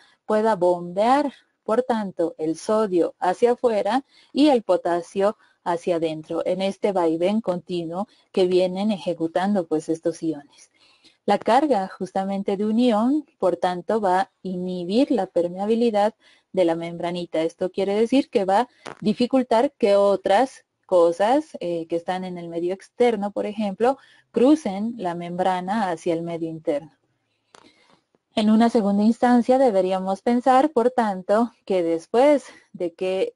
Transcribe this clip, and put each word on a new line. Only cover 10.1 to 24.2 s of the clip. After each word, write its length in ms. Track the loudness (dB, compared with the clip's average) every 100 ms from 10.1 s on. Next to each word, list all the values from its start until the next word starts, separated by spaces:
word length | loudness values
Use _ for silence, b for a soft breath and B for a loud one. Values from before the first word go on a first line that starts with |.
| -4
iones. 480 | -6 -8 -12 _ _ b b b b b
La 140 | -2 -2
carga 500 | 2 2 2 0 -2
justamente 680 | -8 -6 -4 -4 -4 -4 -2
de 80 |
un 140 | -2 2
ion, 480 | 2 2 2 0 -4 _
por 160 | -2 0
tanto, 440 | -2 -4 -4 -2
va 200 | 0 0
a 100 | -2 _
inhibir 680 | -10 -6 -6 -6 -2 0 2
la 160 | 0 -2
permeabilidad 880 | -2 -2 -4 -2 0 2 2 0 -2 b b b
de 120 | 0
la 120 | 0 0
membranita. 680 | -6 -8 -6 -6 -4 -2
Esto 300 | -4 -4 -6
quiere 240 | -4 -2 0
decir 340 | 2 0 0
que 140 | -2
va 160 | 2 0
a 80 | 0 B B -6
dificultar 720 | -4 -2 0 0 2 0 0
que 240 | 0 2 4
otras 680 | 4 2 2 2 2 -4 _ _ _
cosas, 720 | 4 4 2 2 2 -2 -8
eh, 280 | -6 -6 -4
que 80 | -6
están 260 | -4 -6
en 160 | -8 -10
el 100 | -8
medio 240 | -6 -4
externo, 600 | -6 -10 0 0 0 -4
por 120 | -6
ejemplo, 540 | -6 -4 -6 0 -2 -2 b b